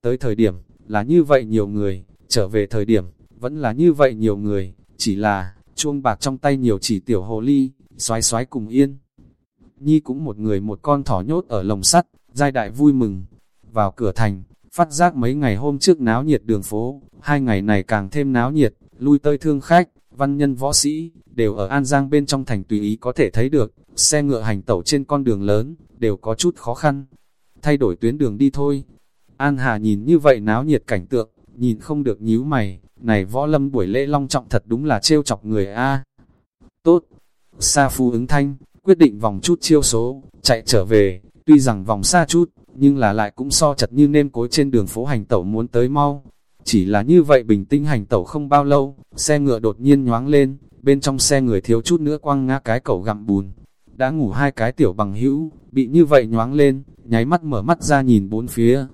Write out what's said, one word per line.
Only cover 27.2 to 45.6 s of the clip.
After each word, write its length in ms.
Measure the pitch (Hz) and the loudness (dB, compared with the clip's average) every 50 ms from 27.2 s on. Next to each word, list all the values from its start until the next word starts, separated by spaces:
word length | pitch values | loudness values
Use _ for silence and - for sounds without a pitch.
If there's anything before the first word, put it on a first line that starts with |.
| _ _ _ _ _ _ _ _ | _ _ _ _ _ _ _ _
"Thay 140 | - 151 147 | -2 0 0
đổi 200 | 139 131 104 87 | 2 2 -2 -2
tuyến 220 | - 113 113 127 151 | -2 -2 -4 -2 0
đường 200 | 147 117 101 107 | -2 -4 -2 0
đi 120 | 139 139 | -2 -2
thôi." 340 | 135 139 139 143 143 139 135 _ _ _ _ _ _ _ _ _ _ | 0 -2 -4 -4 -4 -6 -8 _ _ _ _ _ _ _ _ _ _
An 200 | _ 135 143 143 | _ -2 -2 -2
Hà 200 | 131 127 131 113 | 0 -2 -2 -2
nhìn 280 | 104 107 110 107 101 107 | -2 0 0 -2 0 0
như 140 | 135 175 160 | 2 0 4
vậy 220 | 143 151 131 113 | 6 4 4 4
náo 240 | 104 107 107 117 135 | 2 0 0 0 0
nhiệt 180 | 156 151 117 - | 0 -2 -2 -2
cảnh 200 | - 113 95 90 | -4 -6 -6 -4
tượng, 240 | - 127 123 110 110 _ _ _ _ - | -4 -4 -4 -4 _ _ _ _ _ -10
nhìn 240 | 120 120 123 113 - | -4 -2 -2 -2 -4
không 240 | - - 151 147 143 | -6 -6 -6 -4 -2
được 160 | 127 101 104 | -4 -4 -4
nhíu 240 | 107 113 113 117 131 | -2 0 0 0 0
mày, 360 | 151 147 131 107 98 92 90 _ _ _ _ | 0 -2 -2 -2 -2 -6 -12 _ _ _ _
này 240 | 120 117 110 101 92 | -2 0 0 0 0
võ 220 | 95 107 127 143 | -2 -4 -4 -2
lâm 240 | 151 156 143 139 139 | 0 0 0 0 0
buổi 160 | 135 120 92 | -2 -2 -2
lễ 200 | 92 101 127 139 | 0 -2 -2 -2
long 220 | 139 147 143 139 131 | 0 -2 -2 -2 -2
trọng 200 | - 135 120 - | -4 -4 -4 -2
thật 140 | - 107 _ | -4 -4 _
đúng 180 | 104 117 120 147 | -2 -6 -4 -2
là 160 | 151 127 104 | -2 -2 -2
trêu 220 | - - 156 151 | 2 2 2 2
chọc 220 | 143 - 117 101 110 | 2 0 -6 -6 -4
người 220 | 107 110 107 98 | -4 -2 -2 -2
a. 360 | 98 101 113 127 135 139 135 131 _ _ _ _ _ _ _ _ _ _ _ _ - _ _ | -2 -4 -4 -2 -2 -2 -4 -6 _ _ _ _ _ _ _ _ _ _ _ _ -20 _ _
Tốt! 220 | _ 160 170 175 - _ _ _ _ _ _ _ _ _ _ - | _ 4 4 4 2 _ _ _ _ _ _ _ _ _ _ -6
Sa 300 | - - - 147 139 131 | -4 0 4 4 2 2
Phu 220 | - - 127 123 | 2 0 0 0
ứng 160 | 120 117 123 | 0 -2 0
thanh, 300 | 127 - 143 143 143 139 135 - _ _ _ | 2 2 2 2 0 -4 -10 -16 _ _ _
quyết 160 | _ 196 190 165 | _ 2 6 6
định 200 | 170 135 104 104 | 6 4 4 0
vòng 220 | 110 107 101 95 | -4 -4 -4 -2
chút 160 | - - 175 165 | 0 0 0 0
chiêu 220 | - - 160 147 | 2 2 2 4
số, 400 | 139 - - 113 117 120 131 139 - - _ - | 4 2 0 0 -2 -2 -6 -10 -16 -20 _ -6
chạy 200 | - - 123 113 - | 0 0 0 0 0
trở 180 | - - 107 92 | 2 2 2 2
về, 360 | 95 113 107 101 98 92 95 _ - _ _ _ | 4 4 4 4 4 0 -6 _ -20 _ _ _
tuy 120 | - 156 147 | 6 6 8
rằng 260 | 131 131 110 98 95 | 8 4 0 -2 -2
vòng 180 | 104 110 101 | -4 -4 -2
xa 220 | 98 - - 180 165 - | -2 2 2 2 2 4
chút, 220 | - 170 175 - _ _ _ _ _ | 2 0 0 0 _ _ _ _ _
nhưng 220 | 131 135 143 143 | 2 4 4 4
là 160 | 135 120 104 | 4 2 2
lại 200 | 101 110 107 104 _ | 2 0 -2 -4 _
cũng 140 | - 127 143 | -8 -6 -4
so 240 | - - 165 147 143 | 0 2 2 0 2
chật 180 | - 120 - | 0 -4 -2
như 160 | 117 135 147 143 | 2 2 4 4
nêm 220 | 147 151 143 139 | 4 2 2 2
cối 180 | _ 120 120 120 | _ -4 -6 -2
trên 200 | - 156 147 139 | 0 0 0 2
đường 160 | 131 117 101 | 2 0 0
phố 180 | 92 - 110 120 | 0 -4 -6 -4
hành 200 | 147 147 113 101 | -2 -4 -4 -2
tẩu 180 | _ 120 98 | _ -2 -2
muốn 260 | 87 95 107 110 | -2 -2 -4 -4